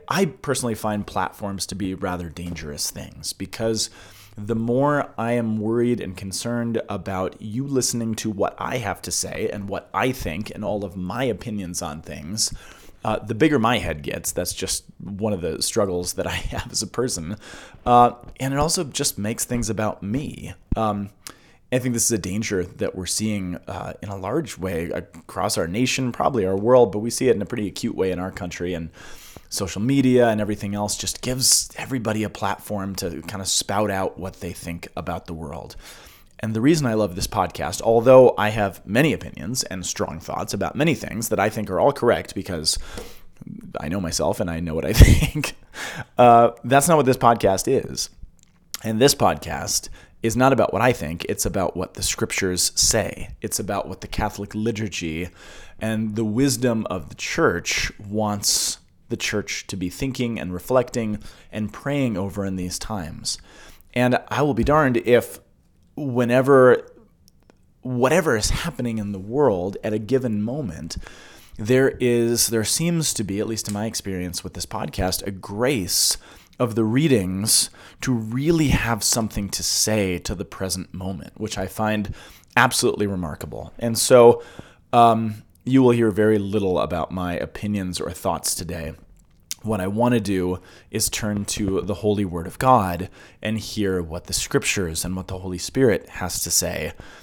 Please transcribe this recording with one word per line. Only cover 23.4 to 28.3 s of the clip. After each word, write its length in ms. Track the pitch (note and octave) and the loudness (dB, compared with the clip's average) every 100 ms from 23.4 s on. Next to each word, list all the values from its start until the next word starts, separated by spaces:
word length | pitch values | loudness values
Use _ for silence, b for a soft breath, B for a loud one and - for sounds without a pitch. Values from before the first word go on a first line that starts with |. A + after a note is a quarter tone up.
| F2+ F2 - | -4 -8 -8
uh, 240 | - - - | -10 -10 -10
in 80 | G2+ | -10
a 80 | G2 | -8
large 400 | F#2 C#3+ B2+ - | -4 -4 -4 -6
way 280 | F#2 E2 | -4 -4
across 720 | F2 - - - - - G2 G#2+ | -4 -6 -8 -18 -10 -4 -2 0
our 100 | E2 | 0
nation, 440 | G2+ B2+ - B2+ | 0 0 0 -2
probably 340 | - D3+ B2+ F#2 | 2 2 2 0
our 100 | G2 | 0
world, 360 | A2 B2+ A2+ | 6 6 6
but 80 | G#2 | 2
we 100 | A#2 | -4
see 180 | - B2+ | 0 2
it 80 | G#2 | 2
in 60 | |
a 20 | |
pretty 220 | G2 - G2+ | 0 -4 -4
acute 280 | - A#2 | -4 -6
way 160 | - F#2+ | -2 -2
in 80 | F2 | -2
our 120 | F#2 | -6